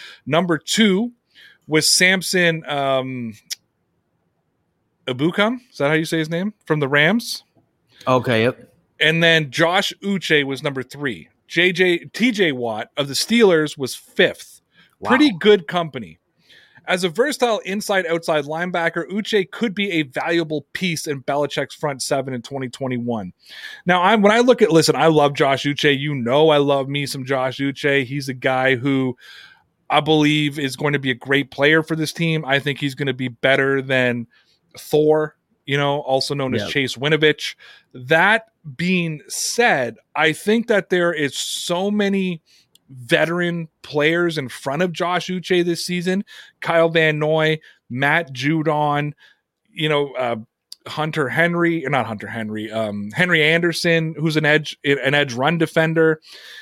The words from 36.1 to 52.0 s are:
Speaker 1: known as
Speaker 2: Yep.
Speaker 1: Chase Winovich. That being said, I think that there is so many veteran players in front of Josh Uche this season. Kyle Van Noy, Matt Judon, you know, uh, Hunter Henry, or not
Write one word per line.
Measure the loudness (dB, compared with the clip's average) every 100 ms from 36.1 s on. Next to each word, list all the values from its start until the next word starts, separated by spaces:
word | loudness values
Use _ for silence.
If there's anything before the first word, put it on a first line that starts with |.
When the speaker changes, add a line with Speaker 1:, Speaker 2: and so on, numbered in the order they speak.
| -2 0 -4
Speaker 1:
known | -2
as | -2
Speaker 2:
Yep. | -2
Speaker 1:
Chase | -2 -4 -4
Winovich. | 0 4 4 2 -6 -12 -20 -20 _ -18
That | 0 4 4 2 -2 _ -18 -6
being | 0 0 -2 -6 -10
said, | -8 -4 2 2 2 0 -6 _ 0
I | 0
think | 0 0 0 2
that | 0 2
there | 0 0
is | 0 -4 -4
so | -8 -8 -4 -2 -2
many | 0 0 0 -2 -6 _ _ _ _ _
veteran | -20 -2 0 2 0 -2 -4 -8 _
players | -6 0 2 2 0 -2
in | -8
front | -8 -6 -2
of | -2
Josh | -2 -2 -2 -4
Uche | -8 0 0 0
this | -2
season. | -4 -4 -2 -2 -4 -14 -20 _
Kyle | 0 2 4
Van | 4 2 2
Noy, | 0 2 2 -2 -6 _ _
Matt | -2 0 0 -2
Judon, | -4 0 0 0 0 0 0 -2 -8 -20 _ _ _ _
you | -4 0
know, | 0 0
uh, | -4 -4 -4 -10 _ _ -20 -10
Hunter | -6 -4 -2 -2
Henry, | 0 0 2 0 0
or | -2
not | -2